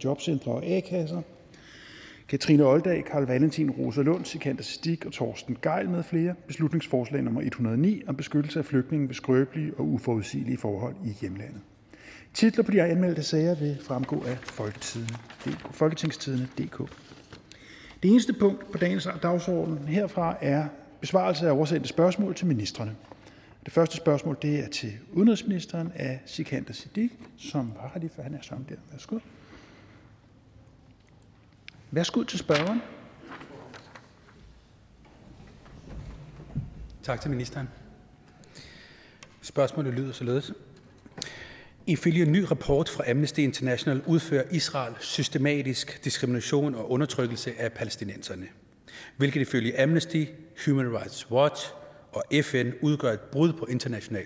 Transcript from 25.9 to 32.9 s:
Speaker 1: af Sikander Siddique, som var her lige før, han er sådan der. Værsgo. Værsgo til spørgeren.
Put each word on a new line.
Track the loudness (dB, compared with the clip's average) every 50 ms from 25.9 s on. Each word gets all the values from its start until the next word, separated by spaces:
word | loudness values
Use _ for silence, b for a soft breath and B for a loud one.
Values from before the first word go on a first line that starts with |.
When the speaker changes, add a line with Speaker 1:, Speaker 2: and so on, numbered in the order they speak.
| -6
Speaker 1:
af | -6 -6 -6 -6 -8 -10
Sikander | -12 -8 -8 -6 -4 -4 -6 -6 -6 -12
Siddique, | -14 -14 -8 -4 -2 -2 -2 -2 -6 -20 -20 -20 -18
som | -12 -6 -4 -4 -4 -4 -6
var | -10 -12 -10 -8
her | -8
lige | -8 -8 -8
før, | -10 -10
han | -10 -10
er | -10 -12
sådan | -12 -12 -12 -10 -12
der. | -12 -16 -16 -18 -18
Værsgo. | -16 -12 -8 -8 -8 -8 -10 B B B B B B B B B B B B B B B B B B B -20 -20 -20 -20 -20 -20 -20 -20 -20 -20 -20 -20 -20 -20 _ _ _ -20 -20 -20 -20 -20 _ -20 -20 _ _ _ -20 -20 -20 -12 -4
Værsgo | 0 0 0 2 2 0 -2
til | -2 -4 -4
spørgeren. | 0 2 2 4 4 2 0 -2 -4 -6